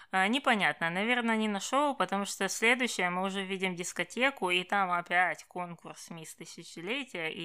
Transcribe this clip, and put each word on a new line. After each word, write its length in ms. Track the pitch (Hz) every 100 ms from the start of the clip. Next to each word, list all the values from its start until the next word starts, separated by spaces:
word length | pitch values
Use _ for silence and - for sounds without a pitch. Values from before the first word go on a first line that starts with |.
| -
А, 160 | 190 190
непонятно, 600 | 262 269 220 175 - 165
наверное, 480 | 175 220 247 233 220
не 100 | 214
нашёл, 480 | 202 - 269 294 269
потому 300 | 180 196 196
что 220 | - 196
следующее 600 | - 226 247 240 - 180
мы 120 | 180 190
уже 180 | 190
видим 320 | 190 196 190 175
дискотеку, 760 | 180 - 170 - 269 269 180
и 120 | 180
там 280 | 180 202 185
опять 540 | 175 175 175 180 151 -
конкурс 640 | 180 175 170 165 151 -
"Мисс 240 | 170 160 -
Тысячелетия", 920 | 165 - 165 - 170 262 262 180 160
и 120 | 190